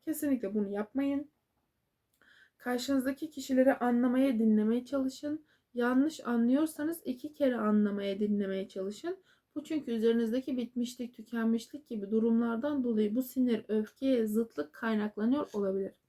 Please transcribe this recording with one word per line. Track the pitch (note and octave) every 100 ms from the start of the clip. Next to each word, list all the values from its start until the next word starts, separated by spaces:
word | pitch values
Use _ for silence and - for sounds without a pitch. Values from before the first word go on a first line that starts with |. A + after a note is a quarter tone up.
Kesinlikle | - D4+ D4+ B3+ G3
bunu | G#3+ G3+
yapmayın. | G3+ G#3 C4 C#4 C#4+ D4 _ _ _ _ _ _ _ _ _ _ _ _ _
Karşınızdaki | B3 B3 B3 C#4 B3+ C#4 D#4
kişileri | - C4 B3+ C4
anlamaya, | - A#3+ A#3+ B3 B3+ C#4 A3+
dinlemeye | A3 G#3+ G#3+ A#3+
çalışın. | B3 C#4 C4 C4 D4 D#4 _ _ _
Yanlış | A#3+ A#3+ B3+ D4 D#4 -
anlıyorsanız | A#3+ A#3 C4+ D#4 - D4+ E4
iki | - B3+ D4
kere | - C#4 A#3+
anlamaya, | G#3+ G#3+ G#3 G3+ G3+ G3
dinlemeye | G#3 G3+ G3 F#3+ F#3+
çalışın. | F#3+ F#3+ G#3+ E4 F#4 _ _ _
Bu | -
çünkü | C#4+ D#4 C#4
üzerinizdeki | A#3 A3+ A#3 A3+ A#3+ C4 B3+
bitmişlik, | A3+ B3 A#3+ - A#3+
tükenmişlik | - A3 A#3 A3+ A3+ - C#4+ _
gibi | A3+ G3
durumlardan | A3 A3+ A3+ A#3 A3+ C#4+ D4
dolayı | A#3+ G#3+ G#3
bu | A3
sinir, | B3+ C4 B3 A3 -
öfke, | G#3+ G#3+ _ C4+ B3+ A3
zıtlık | G#3 A3+ - -
kaynaklanıyor | - A3+ G#3+ G#3 G#3 A3 C#4+ -
olabilir. | G#3+ G3 F#3+ F#3+ -